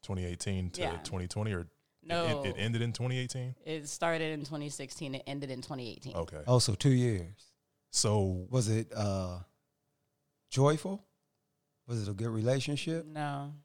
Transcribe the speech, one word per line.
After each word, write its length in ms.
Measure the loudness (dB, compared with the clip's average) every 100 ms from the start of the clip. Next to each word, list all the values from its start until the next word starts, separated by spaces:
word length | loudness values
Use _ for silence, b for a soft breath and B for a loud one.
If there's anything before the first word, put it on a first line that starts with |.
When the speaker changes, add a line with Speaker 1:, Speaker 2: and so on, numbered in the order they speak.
Speaker 1:
Twenty 220 | -4 -2 -2
eighteen 440 | -4 -2 -2 -2
to 100 | -2
Speaker 2:
Yeah. 160 | -4 -4
Speaker 1:
twenty 240 | -6 -6 -4
twenty, 240 | -2 -2
or 80 | -2
it, 60 | -6 _ _ _
Speaker 2:
No. 400 | -4 -2 0 0
Speaker 1:
it 120 | -2 -2
ended 240 | 0 0
in 120 | 0
twenty 240 | 0 -2 -2
eighteen? 380 | -2 -4 -6 -8 -8
Speaker 2:
It 220 | -8 -6
started 420 | -2 0 0 0 -4
in 60 | -6
twenty 240 | -6 -6
sixteen. 460 | -8 -10 -8 -6 -6
It 80 | -6
ended 240 | -6 -4
in 100 | -6
twenty 300 | -6 -6 -6
eighteen. 240 | -8 -8 -4
Speaker 1:
Okay. 260 | -4 -4 6
Speaker 3:
Oh, 120 | 6
so 140 | 6 4
two 160 | 6
years. 580 | 6 6 2 -2 -12 -20 _ _ _ _
Speaker 1:
So 540 | 2 4 6 4 2 0
Speaker 3:
Was 200 | 2 4
it, 220 | 2 0 -2
uh, 440 | 0 0 -2 -6 -12 _ _ _ _ _ _ _ _ _ _
joyful? 540 | 4 6 4 -2 -8 _ _ _ _ _ _ _ _ -6
Was 200 | -4 -2
it 20 |
a 40 |
good 160 | -2 -2
relationship? 760 | 2 4 2 2 -2 -2 -4 -6
Speaker 2:
No. 480 | -6 -4 -4 -8 -12